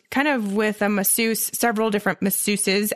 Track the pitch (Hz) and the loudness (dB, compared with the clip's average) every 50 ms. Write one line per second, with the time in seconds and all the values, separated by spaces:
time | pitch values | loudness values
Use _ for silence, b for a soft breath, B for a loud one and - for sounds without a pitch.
0 | - _ - 247 277 302 277 240 208 196 196 214 214 214 202 - 208 202 208 196 | -14 _ -4 -2 0 0 0 0 -2 -2 0 0 0 0 0 0 0 0 0 0
1 | 196 - - - 226 226 220 208 - - - - - 233 220 214 220 226 202 208 | 0 0 0 2 2 0 0 -2 -2 -4 -2 0 0 0 2 2 2 2 0 0
2 | - 208 180 - - 196 - - - 208 208 196 - 202 190 202 214 214 - | 0 -2 -2 0 0 0 0 0 0 0 0 0 0 0 0 0 0 -2 -2